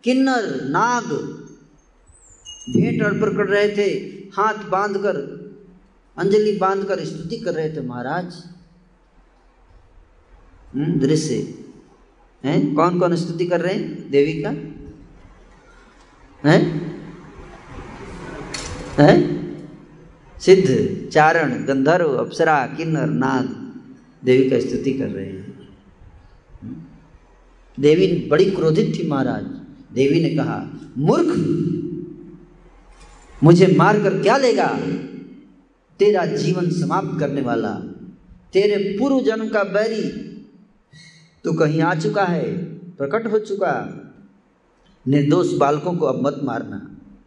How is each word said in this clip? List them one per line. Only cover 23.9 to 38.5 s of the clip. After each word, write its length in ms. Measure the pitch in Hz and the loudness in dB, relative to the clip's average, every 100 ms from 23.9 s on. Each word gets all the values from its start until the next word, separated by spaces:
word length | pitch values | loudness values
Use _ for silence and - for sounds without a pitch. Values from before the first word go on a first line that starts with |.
| - - _ | -20 -20 _
देवी 260 | 127 127 131 | 2 4 4
का 100 | 123 | 2
स्तुति 320 | - - 139 | 0 -4 -4
कर 140 | - 98 | -4 -4
रहे 200 | 92 98 | -6 -8
हैं। 420 | 95 - - - - - _ - - - - _ - 107 147 165 - - - _ _ _ _ _ - | -12 -14 -18 -20 -20 -20 _ -20 -20 -20 -20 _ -18 -16 -16 -18 -20 -20 -20 _ _ _ _ _ 2
देवी 480 | 147 160 190 165 - | 4 6 4 2 2
बड़ी 200 | 151 202 | 4 4
क्रोधित 440 | 190 160 156 - - | 4 2 2 2 -2
थी 100 | 165 | -2
महाराज। 360 | 139 127 110 - - - - - | -2 -2 -4 -8 -12 -16 -20 -10
देवी 260 | 117 139 165 | 0 4 4
ने 100 | 165 | 2
कहा, 360 | 156 - 104 - - - - | 0 -2 -4 -8 -14 -12 -2
"मूर्ख, 380 | 156 294 339 - 160 - - - - - - - - - - - - - - - - - - - | 2 4 2 0 0 0 0 -2 -6 -8 -12 -16 -20 -20 -20 -20 -20 -20 -20 -20 -20 -20 -20 4
मुझे 220 | 147 175 185 151 | 8 8 8 6
मारकर 440 | 185 208 202 160 | 6 4 2 2
क्या 140 | 160 262 | 2 4
लेगा? 320 | 262 226 156 107 92 - - - - - - _ _ _ _ _ | 4 2 0 -2 -4 -6 -8 -14 -18 -20 -20 _ _ _ _ _
तेरा 280 | 202 202 160 | 2 4 0
जीवन 440 | - - 180 175 | -2 -2 0 0
समाप्त 500 | - 151 170 196 160 | -2 0 -2 -2 -4
करने 200 | 143 139 | -4 -2
वाला, 340 | 123 113 107 90 - - - - - - _ | -2 -2 -4 -6 -10 -14 -20 -20 -20 -20 _